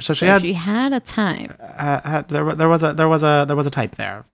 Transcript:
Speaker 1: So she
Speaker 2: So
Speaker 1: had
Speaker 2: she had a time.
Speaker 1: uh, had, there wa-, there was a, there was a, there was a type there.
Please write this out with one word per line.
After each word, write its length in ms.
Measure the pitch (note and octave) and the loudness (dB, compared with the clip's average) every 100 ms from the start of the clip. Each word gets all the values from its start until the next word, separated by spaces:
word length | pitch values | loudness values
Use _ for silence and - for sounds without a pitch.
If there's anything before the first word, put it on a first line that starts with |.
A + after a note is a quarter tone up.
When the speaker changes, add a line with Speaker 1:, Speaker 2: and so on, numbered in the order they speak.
Speaker 1:
So 140 | - | -4
she 60 | D3 | 0
Speaker 2:
So 60 | F3+ | 4
Speaker 1:
had 160 | G3 | 4
Speaker 2:
she 100 | F3+ | 2
had 380 | F3 F3+ A3 C4+ | -4 -2 -2 0
a 60 | C4 | -2
time. 540 | - - G3 - - - - - | -4 -2 -2 -4 -10 -16 -18 -6
Speaker 1:
uh, 220 | C#3+ C#3+ | -2 -2
had, 260 | C#3+ D#3 - | -2 -4 -2
there 160 | D3 | -2
wa-, 100 | D3+ D#3 | -2 2
there 120 | D#3+ | 4
was 140 | E3 | 4
a, 100 | D#3+ | 2
there 160 | D#3 D#3+ | 2 2
was 140 | D#3 | 4
a, 220 | D3+ D3 C#3+ | 4 2 2
there 100 | C#3+ | 0
was 120 | C#3+ | -2
a 20 | |
type 240 | C#3 G#2+ | -2 -4
there. 300 | - G2+ G2+ - | -6 -10 -10 -14